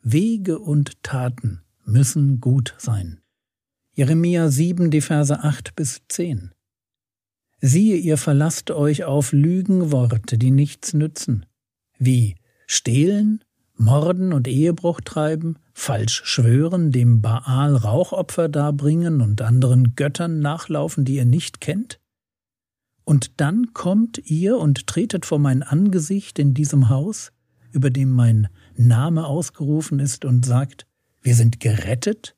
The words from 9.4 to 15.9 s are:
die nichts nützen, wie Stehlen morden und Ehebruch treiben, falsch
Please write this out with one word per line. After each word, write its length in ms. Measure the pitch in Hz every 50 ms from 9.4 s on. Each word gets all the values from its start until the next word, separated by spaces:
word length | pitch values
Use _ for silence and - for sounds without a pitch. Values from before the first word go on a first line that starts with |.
| 143 165 180 185 185 196 190 185 180 156 147 131 123 117 117 110 104 - - 110
die 140 | 120 127
nichts 420 | 135 135 147 143 - _ - - -
nützen, 520 | 147 151 156 151 - - - 127 101 - _ _ _ _ _ _ _ _ _ _ _
wie 380 | 127 127 131 123 117 104 85 - _ _ _ _ _ _
Stehlen 760 | - - _ 120 117 131 151 180 202 208 214 214 214 214 _ _ _ _ _ _ _ _
morden 560 | 113 110 127 147 151 170 180 180 185 185 170
und 140 | 139 120 135
Ehebruch 540 | 123 131 156 170 170 165 - 170 170 -
treiben, 560 | - - - 160 151 151 160 156 165 165 165 _ _ _ _
falsch 480 | - - -